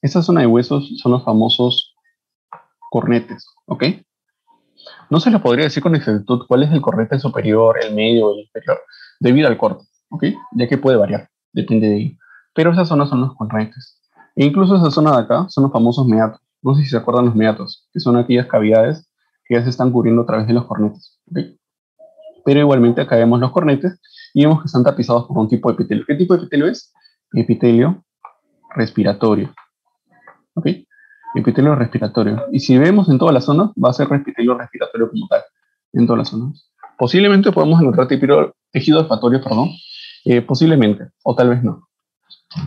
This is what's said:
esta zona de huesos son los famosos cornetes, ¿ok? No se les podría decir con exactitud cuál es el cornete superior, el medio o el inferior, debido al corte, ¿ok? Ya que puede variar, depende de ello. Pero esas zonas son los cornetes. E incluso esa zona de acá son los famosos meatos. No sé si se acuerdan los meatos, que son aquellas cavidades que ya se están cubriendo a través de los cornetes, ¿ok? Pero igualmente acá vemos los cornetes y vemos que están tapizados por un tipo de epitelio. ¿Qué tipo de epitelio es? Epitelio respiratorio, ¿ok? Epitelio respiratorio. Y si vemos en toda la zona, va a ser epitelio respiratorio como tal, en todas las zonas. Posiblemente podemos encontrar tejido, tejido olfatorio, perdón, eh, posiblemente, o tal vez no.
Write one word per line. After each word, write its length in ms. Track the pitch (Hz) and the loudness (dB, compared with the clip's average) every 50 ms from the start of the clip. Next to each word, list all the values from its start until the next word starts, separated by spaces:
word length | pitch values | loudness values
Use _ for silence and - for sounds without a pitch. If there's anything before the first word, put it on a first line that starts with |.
| - | -4
esta 200 | 143 - 180 165 | 0 -2 0 0
zona 180 | - 175 160 | 2 2 2
de 60 | 139 | 2
huesos 520 | 117 113 120 123 - 143 143 139 - - - | 4 2 2 0 0 -4 -4 -4 -6 -14 -6
son 140 | - 123 123 | -2 -2 -2
los 120 | 127 127 | 0 -2
famosos 680 | 127 110 110 110 - - - 123 123 123 - - _ _ _ _ _ _ _ _ _ _ _ _ _ - - _ _ _ _ - - | -2 0 0 2 0 0 0 -2 -2 -2 -4 -6 _ _ _ _ _ _ _ _ _ _ _ _ _ -20 -20 _ _ _ _ -20 -6
cornetes, 560 | - 113 - - 120 117 110 - 110 - - _ _ _ _ | -6 -4 -2 0 -2 -2 -2 -6 -16 -18 -18 _ _ _ _
¿ok? 180 | - - - - 147 196 - _ _ _ _ _ _ _ _ _ _ _ _ _ _ _ _ - - - - - _ | -12 -8 -4 -4 -4 -4 -6 _ _ _ _ _ _ _ _ _ _ _ _ _ _ _ _ -20 -20 -20 -20 -8 _
No 100 | 139 165 | -2 0
se 100 | - 247 | 2 2
les 100 | 220 202 | 0 2
podría 240 | - 123 120 127 156 | 2 0 0 0 0
decir 180 | 151 - 151 - | -2 -4 -4 -2
con 120 | 180 165 | 0 -2
exactitud 520 | 147 - - 107 104 101 - 123 120 - _ | 0 0 -2 -4 -4 -2 -2 -4 -4 -2 _
cuál 140 | 123 123 143 | 0 0 2
es 100 | 151 165 | 2 0
el 80 | 147 | 0
cornete 380 | - - 98 101 113 110 143 135 | 0 -2 -2 -2 -4 -2 -4 -4
superior, 580 | 131 135 - - 113 110 107 110 113 113 113 - 120 | -4 -4 -6 -4 -2 0 2 2 4 2 2 0 -2
el 120 | 110 107 | -4 -4
medio 340 | 107 107 113 117 117 110 104 | -2 0 2 2 2 2 0
o 60 | 101 | -2
el 60 | 104 | -4
inferior, 380 | 104 _ _ 113 - - - - - _ _ - - - _ _ | -10 _ _ -14 -6 -6 -6 -6 -6 _ _ -20 -20 -20 _ _
debido 300 | - 123 123 143 156 135 | 0 2 2 4 4 2
al 100 | 117 - | 0 0
corte, 260 | - 107 92 - - _ _ _ _ _ | -2 -4 -4 -6 -16 _ _ _ _ _
¿ok? 160 | - - - 160 214 - - - - | -10 -6 -4 -4 -4 -6 -12 -10 -4
Ya 160 | 117 123 120 | -4 -2 -2
que 100 | 147 135 | -2 -2
puede 180 | - 135 131 | 0 2 2
variar, 320 | 113 101 92 104 104 - _ _ _ _ _ _ | 2 2 0 -2 -8 -8 _ _ _ _ _ _
depende 360 | - - - - 110 107 107 | -8 -4 0 0 0 2 2
de 80 | 104 | 0
ello. 200 | 101 110 139 - _ _ _ _ _ _ _ _ | 0 -2 -6 -8 _ _ _ _ _ _ _ _
Pero 180 | - 160 170 170 | 0 0 2 2
esas 160 | 185 180 160 | 2 0 0
zonas 220 | 165 143 143 143 | 0 0 0 0
son 100 | 131 123 | -2 -2
los 140 | 127 135 - | -2 -4 -6
cornetes. 640 | _ 113 107 110 110 110 107 - - - - _ _ _ _ _ _ - _ _ | _ -10 -6 -4 -6 -6 -6 -8 -20 -20 -20 _ _ _ _ _ _ -20 _ _
E 80 | - 139 | 0 0
incluso 320 | 147 143 196 190 185 202 | 2 2 2 2 2 4
esa 140 | 190 170 151 | 2 2 2
zona 220 | 135 - 156 156 143 | 2 2 2 2 2
de 100 | 123 110 | 2 2
acá 240 | - 120 143 180 185 | 0 -2 -2 -2 -4
son 160 | - - 135 | -2 0 0
los 80 | 135 - | 0 2
famosos 340 | - 117 120 120 139 135 | 0 0 0 0 0 0
meatos. 340 | 123 110 110 110 110 110 _ _ _ _ _ - | 2 2 2 0 -2 -4 _ _ _ _ _ -2
No 120 | 127 139 | 0 0
sé 80 | 143 147 | 0 0
si 60 | 135 | 0
se 80 | 135 | -2
acuerdan 300 | 113 107 - 113 123 123 | -4 -2 0 0 0 0
los 80 | 123 113 | 2 2
meatos, 540 | 107 110 110 107 107 98 90 - _ _ _ _ | 2 0 0 0 -4 -8 -16 -16 _ _ _ _
que 80 | - | -6
son 160 | - 123 120 | -2 0 0
aquellas 300 | 123 120 123 123 123 120 | 0 2 0 0 0 0
cavidades 640 | 123 - 113 107 107 110 113 113 131 156 160 _ _ _ _ _ _ _ _ _ | 0 -2 0 2 4 4 2 2 2 -2 -6 _ _ _ _ _ _ _ _ _
que 120 | _ 120 | _ -2
ya 60 | 117 120 | -2 0
se 80 | 127 | -2
están 200 | 120 127 127 127 | -4 -2 -2 0
cubriendo 320 | 120 120 113 113 113 117 117 | 0 2 2 2 2 2 0
a 40 | |
través 200 | - - 110 110 | 0 -2 -4 -2
de 80 | 110 117 | 0 -2
los 120 | 120 120 | -2 -2
cornetes, 540 | - 110 104 107 107 104 - _ _ _ _ _ _ | -4 -4 -4 -4 -4 -4 -8 _ _ _ _ _ _
¿ok? 80 | 170 180 - - _ _ _ _ _ _ _ _ _ _ - - _ _ - - - _ _ | -10 -10 -10 -10 _ _ _ _ _ _ _ _ _ _ -20 -20 _ _ -20 -20 -20 _ _
Pero 160 | - 139 147 | 2 4 4
igualmente 420 | 147 143 139 127 120 120 120 120 143 | 4 4 4 4 4 2 2 0 -2
acá 140 | - 123 | 0 0
vemos 240 | 117 113 117 117 120 | 2 2 2 2 2
los 100 | 117 110 | 0 0
cornetes 500 | - 180 165 151 139 135 - 180 180 _ _ _ _ - - - _ | -2 0 0 0 0 0 -2 -6 -8 _ _ _ _ -20 -20 -6 _
y 120 | 139 143 | 2 4
vemos 160 | 151 160 156 | 4 4 2
que 60 | - | -2
están 180 | 147 - 131 123 | -2 -2 0 2
tapizados 420 | 143 139 - 120 - 120 120 120 | 2 0 -2 -2 -2 -2 -2 -2
por 100 | - - | -2 -4
un 120 | 110 110 107 | -2 -2 0
tipo 200 | 123 113 - 123 | 0 0 0 -2
de 60 | 113 | -2
epitelio. 300 | - 107 - 107 - - | -2 -4 -4 -4 -6 -4
¿Qué 80 | - 147 | -4 -2
tipo 200 | 147 185 175 185 | -2 0 0 0
de 60 | 175 | -2
epitelio 280 | 175 135 - 143 147 165 | -2 -4 -2 -2 -2 -2
es? 240 | 254 - - _ _ _ _ _ _ _ _ _ - | -4 -6 -14 _ _ _ _ _ _ _ _ _ -4
Epitelio 720 | 117 117 - 117 - - 120 117 117 131 160 185 - _ _ _ _ _ - _ _ _ _ _ _ _ _ - | -4 -2 -2 -2 0 2 2 4 4 2 2 0 -4 _ _ _ _ _ -20 _ _ _ _ _ _ _ _ -6
respiratorio, 800 | - 113 107 - - 101 92 101 101 - 110 104 101 98 139 - - - _ _ _ _ _ _ _ _ _ _ _ _ - - _ _ _ _ | -6 -6 -4 -2 -2 -2 -2 -2 0 0 0 0 0 -2 -6 -10 -20 -20 _ _ _ _ _ _ _ _ _ _ _ _ -20 -20 _ _ _ _
¿ok? 120 | 170 - 151 185 - - _ _ _ _ _ _ _ _ - - | -4 -4 -4 -4 -4 -10 _ _ _ _ _ _ _ _ -8 -6
Epitelio 400 | - - - - - 131 151 151 | -2 -2 -2 0 2 2 2 2
respiratorio. 680 | 135 120 113 - 117 110 104 - 117 110 104 107 113 - - - | 0 -2 -4 -4 -6 -6 -4 -4 -2 -2 -2 -2 -4 -6 -4 -4
Y 80 | 139 | -4
si 180 | - - 127 127 | 0 2 4 4
vemos 300 | 143 170 196 208 185 175 | 4 4 4 4 4 4
en 100 | 139 127 | 2 2
toda 140 | 165 170 151 | 4 2 2
la 80 | 135 | 2
zona, 320 | - - 147 156 202 214 - - 127 | 0 0 0 0 0 -2 -2 0 0
va 80 | 123 | 0
a 20 | 131 | 0
ser 140 | - 143 - 147 | 0 -2 -2 -2
epitelio 440 | 143 139 - - - 117 120 127 | -4 -4 -6 -6 -2 0 0 0
respiratorio 540 | 120 123 123 - - - - - 113 113 - | -2 -6 -14 -10 -10 -10 -8 -4 -4 -4 -4
como 160 | - 110 - - | -4 -10 -6 -4
tal, 140 | - - - _ _ _ _ _ _ _ _ _ - | -4 -4 -4 _ _ _ _ _ _ _ _ _ -2
en 140 | 123 120 | 0 0
todas 120 | 120 120 113 | 2 0 -2
las 100 | 113 - | -2 -6
zonas. 420 | - 113 120 131 151 _ _ _ _ _ - - _ _ | -6 -8 -8 -8 -10 _ _ _ _ _ -20 -20 _ _
Posiblemente 520 | 127 120 - 180 202 202 202 196 196 185 | -4 0 2 2 4 4 4 4 4 4
podemos 300 | - - 151 151 160 165 | 2 2 2 4 4 4
encontrar 260 | 165 131 117 - 127 127 | 4 4 2 0 0 0
tejido, 460 | 135 123 143 131 143 151 147 - - _ _ _ | 0 -2 2 2 4 2 2 0 -6 _ _ _
tejido 300 | _ - - 151 151 160 | _ -4 0 2 2 2
olfatorio, 420 | 160 156 123 110 - 120 123 131 127 | 2 0 -4 -2 0 0 0 0 -2
perdón, 280 | 117 110 110 135 185 - - - - - - - - - - _ | -2 -4 -2 -2 -4 -6 -12 -20 -20 -20 -20 -20 -20 -20 -8 _
eh, 180 | - 123 120 120 | 0 0 0 0
posiblemente, 640 | - 139 131 165 160 160 143 117 107 104 101 - - _ _ _ | -2 -2 0 2 2 4 4 2 2 0 -2 -8 -20 _ _ _
o 100 | - 123 | -4 0
tal 160 | - 123 123 | 2 2 2
vez 120 | 120 123 123 | 2 0 -2
no. 260 | - - - _ _ _ _ _ _ _ _ _ _ - _ _ _ - - - | -4 -6 -8 _ _ _ _ _ _ _ _ _ _ -20 _ _ _ -14 -12 -12